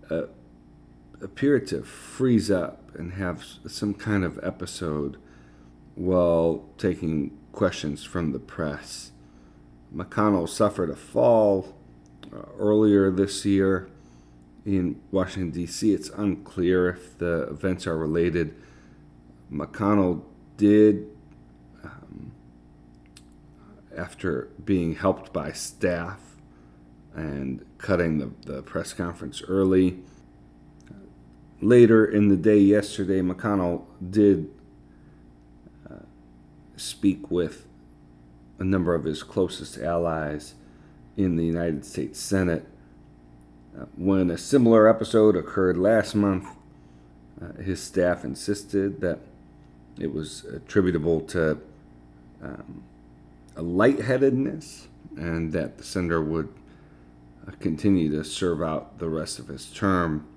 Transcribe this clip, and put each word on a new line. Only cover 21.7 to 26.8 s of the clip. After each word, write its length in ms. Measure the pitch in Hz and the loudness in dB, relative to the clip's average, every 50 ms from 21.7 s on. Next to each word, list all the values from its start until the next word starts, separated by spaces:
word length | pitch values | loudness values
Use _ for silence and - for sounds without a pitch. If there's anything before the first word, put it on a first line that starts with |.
| - - - | -20 -20 -20
um, 460 | - - - - - - - - - - - - - - - - - - - - - - - - - - - - - - - - - - - - - - - - - - | -20 -20 -20 -20 -20 -18 -18 -18 -18 -20 -20 -20 -20 -20 -20 -20 -20 -20 -20 -20 -20 -20 -20 -20 -20 -20 -20 -20 -20 -20 -20 -20 -20 -20 -20 -20 -20 -20 -20 -20 -16 -12
after 540 | - 87 - - - - 92 73 62 - - - - - | -12 -12 -12 -10 -6 -4 -4 -4 -4 -6 -10 -16 -12 -2
being 300 | - 98 90 85 82 78 | 0 0 0 0 -2 -4
helped 360 | - 98 95 90 - - - | 0 0 -2 -2 -2 -8 -8
by 220 | - 87 71 78 78 | -8 -8 -8 -6 -10
staff 840 | - - - - - - 90 87 85 85 90 98 - - - - - - - - - - - - - | -10 -12 -12 -6 -2 -2 -2 -2 -2 -6 -8 -12 -16 -20 -20 -20 -20 -20 -20 -20 -20 -20 -20 -20 -20